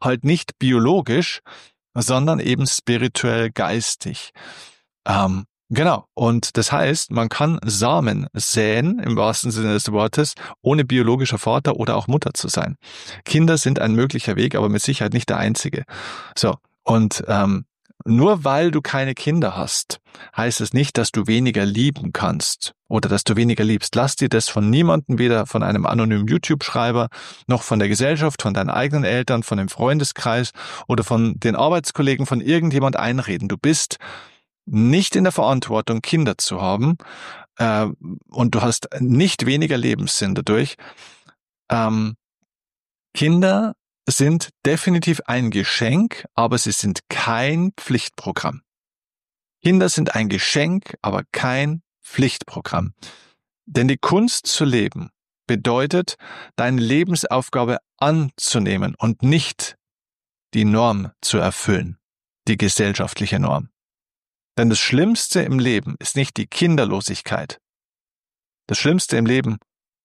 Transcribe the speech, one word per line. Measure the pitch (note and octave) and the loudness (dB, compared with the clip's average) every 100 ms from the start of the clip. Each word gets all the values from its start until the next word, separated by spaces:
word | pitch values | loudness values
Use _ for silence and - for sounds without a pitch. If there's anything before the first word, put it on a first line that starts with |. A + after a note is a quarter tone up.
halt | C3 B2+ | -2 0
nicht | C#3 E3+ - - | 2 0 -2 -2
biologisch, | C3 B2 A#2+ F#3+ C3 C3 E3+ - - - - _ _ | 0 4 4 2 2 0 0 -6 -14 -20 -20 _ _
sondern | A#2+ A#2 C3 D3+ D#3 | -6 0 0 2 0
eben | - C3 C3+ | 0 0 0
spirituell, | - - A#2 B2 - B2 A2+ A2+ | -2 0 0 0 -2 -2 0 -2
geistig. | - F2+ A2+ - - - - - - - - - _ _ _ - | -2 -2 -2 -4 -6 -8 -12 -14 -18 -20 -20 -20 _ _ _ -2
Ähm, | G2 F#2+ F#2+ G2 _ - | 0 0 -2 -6 _ -6
genau. | A#2 E3+ A2 - | 0 2 0 -4
Und | - A#2 A#2 - - | -2 2 2 0 -2
das | - | 0
heißt, | D3+ C3+ D#3+ - | 0 0 -2 -2
man | A#2 A2+ | -2 -2
kann | - D3+ E3 A2 | 0 0 0 -2
Samen | G2 A#2 E3 A#2 G2+ F#2 | 0 2 2 2 0 -4
säen, | - - A#2+ G#2+ A2 D#3+ A#3 | -6 -2 0 2 2 2 0
im | B2 A2+ | -2 0
wahrsten | G#2+ G#2+ B2 | 0 0 -2
Sinne | A2 A2 | -2 0
des | G#2 - | 0 0
Wortes, | G#2 A2 - D3+ - - - | 0 0 0 -2 -4 -16 -4
ohne | B2+ D3+ B2+ | 0 2 2
biologischer | B2+ A2+ B2+ C3 A#2 | 2 4 2 0 -2
Vater | A#2 C3 C#3+ A#2 | 0 0 0 0
oder | A2+ G#2 | 0 -2
auch | - | 0
Mutter | C#3+ - | 0 0
zu | - - | -4 -4
sein. | - - - - - - - - | -2 -4 -6 -14 -20 -18 -16 0
Kinder | D#3 E3 D#3+ | 4 4 4
sind | C3 C#3 | 2 0
ein | A2 | 2
möglicher | A2+ C3 B2+ - G2+ | 2 2 0 -2 0
Weg, | A#2 G#2+ | 0 0
aber | G#2 | 0
mit | G#2 | 0
Sicherheit | - C3+ G#2+ | -2 -2 -2
nicht | A#2+ - | -2 -2
der | - | -2
einzige. | G#2 A2+ - - - - - - - - | -2 -2 -4 -8 -10 -14 -14 -16 -14 -2
So. | G#2 - _ _ | -2 -2 _ _
Und, | - A2+ G#2 - - | 0 4 2 0 -2
ähm, | G#2 G2+ F#2+ - _ _ - - | 0 0 -2 -6 _ _ -8 0
nur | A#2 F3 G3 C#3 | 4 4 4 2
weil | C#3 E3+ | 2 2
du | D3+ | 0
keine | - C#3 C3+ B2 | -2 -2 -2 -4
Kinder | D3 E3 G#2+ F#2 | -2 0 0 -2
hast, | - - - - _ - - - | -4 -6 -6 -12 _ -20 -10 -4
heißt | A#2 - | -2 -2
es | A2 | 0
nicht, | B2+ C#3+ A#2+ | 0 0 0
dass | A2+ | -2
du | A2+ G#2 | 0 2
weniger | A2+ B2+ A2 G2+ | 2 2 2 0
lieben | G#2 C#3 C#3+ F#2 | 2 0 -2 -6
kannst | - F2+ D#2 - - - - - | -2 -2 -2 -4 -6 -10 -12 -4
oder | G#2+ G2+ | -2 0
dass | G2+ - | 0 0
du | G#2+ | 2
weniger | A#2 A2+ G#2+ | 2 2 2
liebst. | G#2+ - A#2 | 0 0 0
Lass | C3+ - | 0 0
dir | C3 | 0
das | A2+ - | 2 0
von | G#2+ G#2 | 0 2
niemandem, | C3 E3+ D#3+ C#3 A#2+ | 4 4 2 0 0
weder | A#2+ A2+ G2+ | 2 2 0
von | A2+ | -2
einem | G2 G2+ - | 0 0 0
anonymen | A2+ A2 G#2 G#2+ | 2 2 2 2
YouTube-Schreiber, | F3 - D3+ - B2 A#2+ A#2+ A2 - - - - | 0 0 -2 -2 -2 0 0 -2 -6 -20 -10 -2
noch | B2 | -2
von | - A2 | 0 0
der | G2+ | 2
Gesellschaft, | G2+ C3 D#3 D#3 - | 2 0 0 0 -2
von | G#2 | -2
deinen | G2 F#2+ | -2 0
eigenen | - C#3+ D3 | 0 0 0
Eltern, | G2 B2 B2 A#2 | 0 0 0 -2
von | - G2+ | 0 -2
dem | G2 | -2
Freundeskreis | - B2 D3+ C#3 - B2 A#2 B2 - - - - | 0 0 2 0 -2 -2 0 -2 -6 -16 -10 -4
oder | A#2 | -2
von | - A#2 A2+ - | 0 2 2 0
den | A#2+ - | 0 2
Arbeitskollegen, | D3 F3 C#3 - C#3 C3+ C3+ | 2 0 -2 -2 0 0 0
von | B2 | -2
irgendjemand | B2 E3 D#3+ C3+ C3+ - | 2 2 2 2 0 0
einreden. | A2+ C3 G#2+ F2+ G2 | -2 -2 -4 -4 -4
Du | G2 | 0
bist | C#3+ D#3 - - - - - _ _ _ - | 2 2 -2 -8 -14 -20 -20 _ _ _ -4
nicht | A2 A#2+ E3 G3 - | 2 4 4 2 2
in | |
der | F#3 | 2
Verantwortung, | E3+ B2+ C3 - A2 A2+ A2+ | 2 2 0 0 -2 -2 -4
Kinder | - E3 C3 F#2+ | 0 2 2 0
zu | - F#2 | -4 -2
haben, | F#2+ G2+ C#3 E3+ - - - - - - | 0 2 2 0 -6 -20 -18 -20 -14 -4
äh, | A2+ G#2+ G#2+ - D#2+ - - | 0 0 -2 -6 -12 -16 -10
und | - B2 A2+ | -2 0 2
du | |
hast | A#2+ - - C3+ | 0 -2 -6 -2
nicht | B2+ B2 F#3+ - A#2+ | 2 4 2 0 0
weniger | C#3+ D#3+ B2+ | 0 0 0
Lebenssinn | B2 G#2+ G2 - G2+ F#2+ | 0 -2 -2 -2 -2 -2
dadurch. | - G#2 C#3 - - - - - _ _ _ _ - | 0 0 0 -6 -20 -20 -20 -20 _ _ _ _ -4
Ähm, | A#2+ A2 A2 G#2+ A2 _ _ _ _ _ _ _ _ _ | 0 0 0 -2 -6 _ _ _ _ _ _ _ _ _
Kinder | - D3+ E3+ F#3+ G3 A3 - _ _ - | -2 2 4 4 2 0 -6 _ _ -4
sind | - C#3 E3 - _ C#3 | 2 2 2 -2 _ -2
definitiv | D#3+ - F3 E3+ D#3 - | 0 2 2 2 -2 -2
ein | B2 A#2 | -2 0
Geschenk, | G2+ F#2+ - A#2 D#3 A#3 - - | 0 -2 0 2 2 2 -2 -8
aber | - A#2 A#2+ | -2 0 0
sie | A2 | 0
sind | - G#2 F2+ - | -2 -2 -4 -6
kein | - - A#2 C3+ E3 F#3 - | -4 -2 0 0 0 0 -2
Pflichtprogramm. | - A#2 - - F#2+ - D#2+ C#3+ _ _ _ _ _ _ _ _ _ _ | -2 -2 -2 -10 -8 -6 -6 -8 _ _ _ _ _ _ _ _ _ _
Kinder | E3 F#3 F3+ | 4 4 4
sind | - D3 A2+ | 2 0 0
ein | G#2+ | 0
Geschenk, | G2 - D3 D3+ F#3+ - - | 0 0 0 0 -2 -6 -8
aber | G#2 G2 - | -4 -4 -4
kein | - B2+ C3 D3 E3 - _ | -4 -2 0 -2 -4 -8 _
Pflichtprogramm. | - - C3 - - - - F2 F#2+ - - - _ _ _ _ - | -6 0 0 0 -10 -12 -6 -4 -4 -8 -20 -20 _ _ _ _ -4
Denn | D3+ C3 | 2 2
die | C3+ | 2
Kunst | C#3+ F3+ A#3+ - - | 2 2 2 0 -4
zu | - | -2
leben | C#3+ B2 G2+ - - _ _ _ - | 2 2 0 -4 -14 _ _ _ -4
bedeutet, | A2 B2 A#2+ C#3+ F3 F3 - - - - - | -2 0 0 2 0 -2 -6 -14 -20 -10 -2
deine | B2 B2+ | 0 2
Lebensaufgabe | A#2 C#3+ F3+ E3+ - B2+ - C3 A#2+ A#2+ - - | 2 2 2 0 0 -2 -2 -2 0 -2 -6 -2
anzunehmen | C#3+ D#3+ C#3+ - - A#2+ F#2+ F#2+ G2 - | 0 2 0 -4 -2 0 0 0 -2 -2
und | A2+ A2 | -2 2
nicht | C3 D#3+ - - - - _ _ _ _ _ _ _ | 2 2 0 -8 -12 -14 _ _ _ _ _ _ _
die | A2+ | 0
Norm | G#2+ A2 A#2+ G2+ F#2 - | 2 4 2 0 -4 -8
zu | - A2+ | -2 0
erfüllen, | F#2+ - - F#2+ F2 - _ _ _ _ - | 0 -2 0 0 -2 -10 _ _ _ _ -2
die | G#2 | 0
gesellschaftliche | G2+ - G2+ G2 - - G2 F#2+ | 2 2 0 0 -6 -6 -4 -2
Norm. | - C#2 - _ _ _ _ _ _ _ _ - | -2 -2 -6 _ _ _ _ _ _ _ _ 0
Denn | A#2 | 2
das | G#2+ | 2
Schlimmste | - C3 F#3+ A3+ - F#3 | 2 2 2 2 0 0
im | - C3 | 0 0
Leben | B2 G#2 - - | 0 0 -4 -8
ist | - C#3 | -6 -4
nicht | C3+ - | -4 -4
die | G2+ | -6
Kinderlosigkeit. | - E3+ D#3 G2+ G2 - F#2+ - F#2 C#2+ - _ _ _ _ _ _ _ _ _ _ - | 0 2 2 2 -2 -4 -8 -6 -6 -8 -14 _ _ _ _ _ _ _ _ _ _ -6
Das | G2+ | -2
Schlimmste | D3 F3+ - A#2+ | 2 2 0 0
im | A2+ | 2
Leben | C3 C3 G#2+ _ _ _ _ | 2 0 -4 _ _ _ _